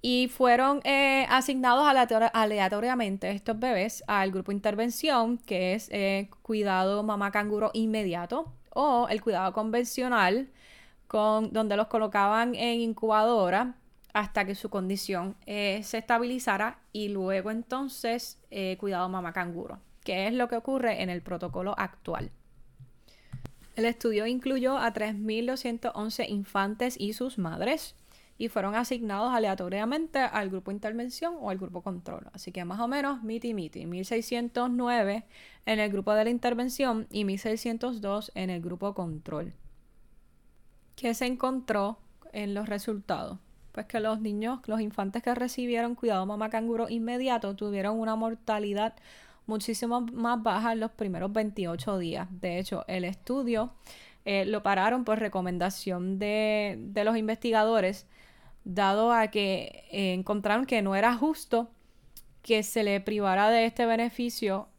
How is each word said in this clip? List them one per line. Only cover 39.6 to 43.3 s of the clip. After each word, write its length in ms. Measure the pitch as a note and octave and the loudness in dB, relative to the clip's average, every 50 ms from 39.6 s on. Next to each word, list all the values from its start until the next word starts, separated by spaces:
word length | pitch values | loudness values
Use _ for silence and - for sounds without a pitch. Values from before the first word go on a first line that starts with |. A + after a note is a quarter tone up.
| - - - - - - _ - - - - - - - _ _ _ - _ - - - _ - - - _ | -18 -20 -20 -20 -20 -20 _ -20 -20 -20 -20 -20 -20 -20 _ _ _ -20 _ -20 -20 -20 _ -20 -20 -20 _
¿Qué 180 | - - A#3+ A3+ | -4 -2 -2 0
se 140 | - B3+ | 0 -2
encontró 720 | B3 C4 B3 - B3+ C4 C4 B3+ - A3 G#3 G3 G3+ A3 - - - - - - - - | -2 -2 0 -2 -2 -2 -2 -2 -2 0 0 0 0 -4 -8 -14 -20 -20 -20 -20 -12 -8
en 220 | G#3 G#3 G3+ G3+ | -6 -4 -4 -4
los 120 | G3+ G#3+ | -4 -4
resultados? 720 | G#3+ G#3 G3+ G3+ - G#3+ G3+ G3+ - F3+ D#3 E3 D3+ | -4 -4 -4 -4 -4 -6 -6 -4 -4 -4 -4 -4 -8